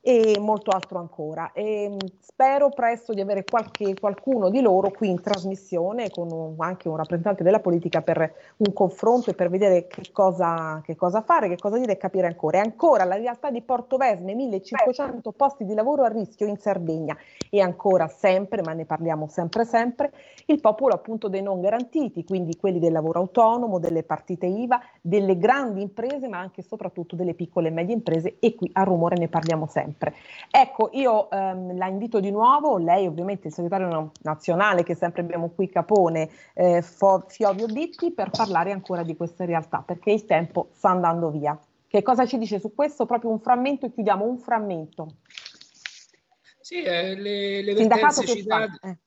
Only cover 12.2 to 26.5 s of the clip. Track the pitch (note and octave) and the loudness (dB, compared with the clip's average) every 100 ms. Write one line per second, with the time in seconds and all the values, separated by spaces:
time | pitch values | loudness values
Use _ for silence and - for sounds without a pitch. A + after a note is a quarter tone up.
12.2 | F3+ E3+ D#3 F3 A3 A3 E4 A#3+ F3+ G3 | 0 0 0 2 0 2 4 6 4 0
13.2 | A#3+ A#3+ D4 A#3+ A#3 B3 B3 C4 C4 F#3+ | -4 -6 -6 -6 -4 -4 -2 0 2 0
14.2 | F#3 A3 C4+ G3 F#3+ C4 - B3 C#4 B3 | -4 -6 -4 -6 -6 0 0 0 -6 -8
15.2 | A3+ - C#4 C#4 G3 G#3+ A#3 D4 A#3+ A3 | -12 0 0 0 -4 -2 0 2 2 0
16.2 | F#3+ _ G#3 G3+ G#3 F#3+ E3 D#3+ D#3 D3+ | -6 _ -6 -4 -4 -2 -2 -4 -6 -8
17.2 | - - - G3+ F#3 E3+ G3+ F#3 D#3+ - | -14 -16 -2 2 2 2 2 2 2 2
18.2 | G3 F#3 G3 A3+ D#3+ E3 D#3 D#3 E3 D#3 | 2 2 0 -6 -4 -6 -6 -4 -2 -4
19.2 | D3+ - E3+ A3+ A#3 A3+ A#3+ A#3+ C#4+ - | -4 -6 -4 -2 0 0 0 -2 -6 -6
20.2 | - - - D4+ A3 G#3+ C4 F3+ - A3 | -20 -12 -2 2 2 2 2 0 -2 -6
21.2 | G#3 F#3+ G3 F#3 F#3+ A3+ A#3+ D#4+ A#3+ E3+ | -4 -4 -4 -2 0 -2 -2 -4 -4 -6
22.2 | E3 F#3+ E3+ E3+ G3 F3 E3 D#3+ D#3 E3 | -4 -4 -4 -2 -2 2 2 2 0 -2
23.2 | F#3 A#3+ A3 A#3+ A#3 F#3 E3 E3 D#3+ D#3 | 0 4 4 4 -2 -2 -2 -4 -4 -8
24.2 | - F3 F3+ G3+ A#3+ A#3+ - _ E3+ G3+ | -6 -6 -4 -4 -2 -2 -4 _ 0 0
25.2 | G3 F#3 G#3+ C4+ B3+ G3 G3+ G3+ A#3+ C#4+ | 2 2 4 2 0 -6 -8 -6 -6 -6
26.2 | B3+ F3+ F#3 | -8 -10 -10